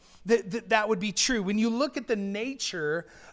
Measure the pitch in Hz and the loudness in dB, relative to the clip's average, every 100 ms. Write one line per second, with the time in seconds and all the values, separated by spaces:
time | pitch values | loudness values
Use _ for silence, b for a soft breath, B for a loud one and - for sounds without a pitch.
0 | b b 185 226 190 220 190 220 208 220 | b b 2 2 2 -6 2 2 2 0
1 | 208 180 - 247 185 208 226 226 285 - | 0 0 2 2 0 2 2 2 -2 -2
2 | 233 220 196 202 247 269 - 180 151 160 | -4 -2 -2 -4 -6 -6 -6 -4 -2 -2
3 | 175 B B | -6 B B